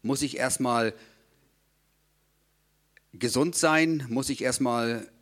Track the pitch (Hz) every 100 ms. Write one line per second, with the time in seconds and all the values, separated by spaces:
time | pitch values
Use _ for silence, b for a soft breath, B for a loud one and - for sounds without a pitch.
0 | 110 135 143 139 127 - 127 117 113 -
1 | b b b b b _ _ _ _ _
2 | _ _ _ _ _ _ _ _ _ _
3 | _ - 123 117 156 165 160 156 160 160
4 | 131 117 135 135 123 123 131 117 117 117
5 | 104 _